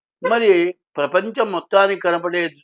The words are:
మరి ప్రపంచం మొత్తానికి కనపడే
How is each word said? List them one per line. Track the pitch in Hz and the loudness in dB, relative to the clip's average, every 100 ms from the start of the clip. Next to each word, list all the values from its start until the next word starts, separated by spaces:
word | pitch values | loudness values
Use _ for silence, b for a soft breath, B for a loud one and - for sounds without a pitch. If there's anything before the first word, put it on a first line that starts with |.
| _ _ - | _ _ -2
మరి | 233 220 175 175 - _ - | 2 4 4 0 -6 _ -6
ప్రపంచం | 143 180 214 214 220 | -2 -2 -2 -4 -4
మొత్తానికి | 175 - 196 196 185 | -4 0 2 2 0
కనపడే | 175 170 175 175 165 143 | -2 -2 -4 -4 -6 -8